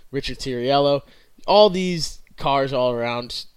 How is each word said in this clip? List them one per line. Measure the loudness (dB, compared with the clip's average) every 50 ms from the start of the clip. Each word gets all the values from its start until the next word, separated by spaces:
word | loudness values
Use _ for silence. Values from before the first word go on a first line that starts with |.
| -18 -10
Richard | -8 -8 -8 -8 -8 -8
Siriello. | -8 -8 -6 -4 0 0 2 2 2 2 0 -2 -4 -8 -18 -20 -20 _ -20 -8 -2
All | 4 6 6 6 6
these | 6 2 -2 -2 -2 -4 -6 -8 -10 -14 -18 -20 -12
cars | -6 -2 0 0 0 0 0 0
all | 0 0 0 0
around | -2 -4 -4 -4 -6 -8 -8 -10 -12 -14 -14 -16